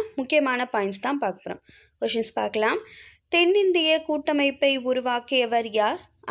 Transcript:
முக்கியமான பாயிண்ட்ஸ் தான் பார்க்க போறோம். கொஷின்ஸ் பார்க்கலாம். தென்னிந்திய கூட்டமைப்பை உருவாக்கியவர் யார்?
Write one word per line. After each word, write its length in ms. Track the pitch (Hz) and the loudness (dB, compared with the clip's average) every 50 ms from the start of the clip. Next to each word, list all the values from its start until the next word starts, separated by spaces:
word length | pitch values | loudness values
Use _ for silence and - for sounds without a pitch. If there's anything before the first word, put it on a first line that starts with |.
| 440 440 - | -2 -2 -6
முக்கியமான 520 | - 262 262 302 302 277 262 247 247 247 247 - | -8 -4 0 2 2 2 2 0 -2 -2 -2 -2
பாயிண்ட்ஸ் 300 | 214 202 196 196 196 - | -2 -2 -2 -4 -4 -4
தான் 120 | 254 285 285 | -4 -2 -2
பார்க்க 260 | 247 196 180 - - | -2 -4 -4 -6 -10
போறோம். 180 | 180 - - _ - - - - _ _ _ 226 | -12 -12 -12 _ -20 -20 -20 -20 _ _ _ -4
கொஷின்ஸ் 300 | 226 226 226 220 - - | -2 -2 -2 -4 -4 -4
பார்க்கலாம். 440 | 220 214 208 - 220 214 226 294 440 - - - - - - - _ _ _ | -4 -4 -2 -2 0 0 0 0 -2 -6 -10 -18 -20 -20 -20 -20 _ _ _
தென்னிந்திய 680 | - 339 349 349 392 415 392 381 349 349 320 311 320 320 320 | 2 4 4 4 4 4 4 4 2 2 4 4 2 2 2
கூட்டமைப்பை 720 | 320 302 294 294 - 302 294 277 277 269 - 285 277 269 262 240 254 | -2 -4 -2 -2 0 0 2 2 0 0 2 0 0 0 0 0 -2
உருவாக்கியவர் 800 | 254 254 247 254 240 240 240 - 277 254 240 226 233 233 226 226 208 | -2 0 0 -2 -2 -4 -4 -2 0 0 0 2 0 0 -2 0 0
யார்? 260 | 214 208 220 311 359 - _ _ _ - - | 0 2 2 0 -2 -8 _ _ _ -6 -2